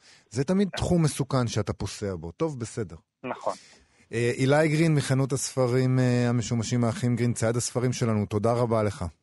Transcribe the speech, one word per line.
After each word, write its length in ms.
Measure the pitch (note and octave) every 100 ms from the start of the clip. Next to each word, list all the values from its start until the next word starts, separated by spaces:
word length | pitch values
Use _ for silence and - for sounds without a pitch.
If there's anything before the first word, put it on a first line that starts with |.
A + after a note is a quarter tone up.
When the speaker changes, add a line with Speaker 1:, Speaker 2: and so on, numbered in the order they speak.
| - - _
Speaker 1:
זה 140 | A#2+
תמיד 240 | C#3+ F#3+ G3
Speaker 2:
כן. 60 | -
Speaker 1:
תחום 260 | C3+ F3
מסוכן 440 | D3+ - C3+ C3+ A2+
שאתה 260 | A2 G2+
פוסע 420 | - G#2 - G2+
בו. 160 | F2+ E2
טוב, 280 | - E3 C3+
בסדר. 360 | A2 - F2+ E2 _ _
Speaker 2:
נכון. 300 | B2+ - - F#2 - - _ _ -
Speaker 1:
אה, 180 | A2+ A#2+ A#2
אילי 300 | C3 D3 D#3+
גרין, 260 | D3+ E3
מחנות 380 | D3 - C3 C3
הספרים, 680 | C3+ - - B2+ B2+ B2+ C3
אה, 300 | B2+ B2 A#2+
המשומשים 560 | A#2+ G#2+ A#2+ G#2+ B2
האחים 320 | A#2 - B2 A#2
גרין, 160 | A#2+
צייד 240 | - A2+ A#2+
הספרים 360 | - B2 B2+
שלנו, 340 | A#2+ A#2 G#2+ G2+
תודה 260 | G#2+ A2+
רבה 300 | A#2+ A#2+ A2
לך. 220 | G#2+ - E2+ -